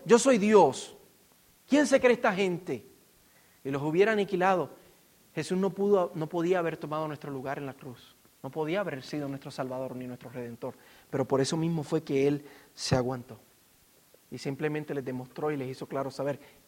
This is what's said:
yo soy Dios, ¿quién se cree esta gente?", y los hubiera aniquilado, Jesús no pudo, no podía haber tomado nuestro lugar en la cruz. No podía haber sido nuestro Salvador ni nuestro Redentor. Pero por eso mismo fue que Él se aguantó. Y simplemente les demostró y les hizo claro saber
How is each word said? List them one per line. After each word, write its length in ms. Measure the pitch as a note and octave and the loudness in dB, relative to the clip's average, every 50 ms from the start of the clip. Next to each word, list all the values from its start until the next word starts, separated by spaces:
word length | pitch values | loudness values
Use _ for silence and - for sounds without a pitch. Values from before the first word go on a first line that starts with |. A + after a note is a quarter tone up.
| - | 4
yo 120 | D#3+ A3 | 6 6
soy 200 | A#3 - C4+ B3+ | 6 8 6 4
Dios, 600 | G3 G3 G#3+ A3 G3+ E3+ C3+ B2 - - - - - - _ _ _ _ _ _ _ _ _ _ _ _ | 4 6 8 8 8 8 8 4 0 -8 -14 -16 -20 -20 _ _ _ _ _ _ _ _ _ _ _ _
¿quién 180 | - C4 D4 D4 | 2 4 4 6
se 140 | G#3+ C4+ C4 | 6 4 6
cree 140 | B3+ B3 A#3 | 6 4 4
esta 200 | A#3 - A#3 F#3+ | 4 2 0 2
gente?", 540 | F3+ G3+ F#3 F3 E3 - - C#3 A2 - - - _ _ _ _ _ _ _ _ _ _ _ _ _ - | 2 0 0 0 -2 -4 -6 -8 -8 -8 -14 -20 _ _ _ _ _ _ _ _ _ _ _ _ _ -6
y 60 | C#3 | -6
los 120 | C#3 C#3 | -4 -2
hubiera 320 | C#3+ D#3 D#3 F3+ G3+ A3 A3 | -2 2 4 4 4 4 4
aniquilado, 580 | G#3 G3 - F#3+ F3 F3+ F#3+ F#3+ F3+ D3 - - - - - _ _ _ _ _ _ _ _ _ | 0 0 0 0 2 4 4 4 2 0 -4 -8 -16 -20 -20 _ _ _ _ _ _ _ _ _
Jesús 220 | E3 D3 - F#3 | -8 -4 -2 -2
no 140 | F#3 F#3+ F#3+ | 0 0 -2
pudo, 400 | E3+ F#3+ G3+ G3+ G3+ F#3+ F3 F3 - | 0 0 2 4 4 4 2 0 -2
no 140 | D#3+ D#3 D#3 | -6 -6 -4
podía 300 | - F3 E3 F3 F#3 F3+ | -2 -2 0 2 2 2
haber 180 | E3+ E3 D#3+ | 0 -2 -4
tomado 300 | D#3+ - D3 D3+ D#3 D#3 | -6 -8 -6 -6 -4 -4
nuestro 240 | D#3 D3 C#3 - D3 | -6 -8 -10 -10 -10
lugar 260 | C#3 C3 B2+ C3+ C#3 | -10 -8 -8 -8 -8
en 80 | D3 C#3+ | -8 -8
la 80 | C3+ B2 | -10 -12
cruz. 420 | - D3+ C3+ A#2+ - - - - _ _ _ _ _ - | -12 -14 -16 -16 -16 -20 -20 -20 _ _ _ _ _ -14
No 80 | C3+ | -10
podía 300 | B2 - D#3 D3+ E3+ G#3 | -6 -4 -4 -2 -2 -2
haber 200 | G3+ E3+ C#3+ C3 - | -4 -4 -6 -8 -10
sido 240 | - - C3 C#3+ | -8 -8 -6 -6
nuestro 240 | C#3 C#3 C3+ - D3 | -6 -8 -10 -12 -12
Salvador 440 | C3 - C#3 B2+ B2+ C3 C3 B2+ C3 | -8 -8 -8 -6 -6 -8 -8 -8 -10
ni 100 | B2+ B2+ | -10 -10
nuestro 240 | B2+ B2 A#2+ - B2 | -12 -12 -14 -16 -14
Redentor. 460 | B2 B2+ A#2+ A#2+ A#2 - - B2+ - - - - - - - _ | -12 -12 -12 -12 -12 -10 -10 -12 -12 -14 -20 -20 -20 -20 -12 _
Pero 160 | - C3+ C3 | -4 -2 0
por 160 | - C#3 C3 | 2 2 2
eso 160 | C3+ - F3 | 2 2 0
mismo 240 | D#3+ D#3+ E3 E3+ D#3+ | -2 -2 -2 -2 -4
fue 220 | C#3 - E3+ D#3 D#3+ | -4 -2 -2 -4 -2
que 240 | - C#3+ C3+ C3+ | 0 0 2 2
Él 180 | C#3+ D3 C#3+ C#3+ - - - - _ _ | 2 2 0 -4 -10 -20 -20 -20 _ _
se 200 | - - - C3+ | -12 -2 0 0
aguantó. 440 | B2+ B2 B2 C3 B2 A#2 - A#2 G#2+ - _ _ _ _ _ _ _ _ _ _ _ _ _ _ _ _ _ | 0 0 -2 -6 -8 -10 -14 -18 -20 -20 _ _ _ _ _ _ _ _ _ _ _ _ _ _ _ _ _
Y 80 | - | -14
simplemente 560 | B2 - D3 C#3 C#3 D#3 D3+ D3+ D3+ D3 - D3+ | -10 -8 -8 -6 -4 -4 -4 -4 -4 -6 -6 -6
les 100 | C#3+ B2+ | -6 -6
demostró 460 | C3 B2+ B2+ B2+ C3 - - D3+ D3+ | -6 -8 -8 -10 -12 -10 -6 -4 -4
y 80 | D3+ | -4
les 120 | C#3 C3 C3 | -4 -6 -8
hizo 180 | C3 - C#3+ | -10 -10 -10
claro 240 | - - C3+ C3+ C3+ | -8 -6 -6 -6 -6
saber 280 | - - C3+ C#3+ C#3 - - - - - _ | -6 -4 -4 -4 -4 -6 -10 -18 -20 -20 _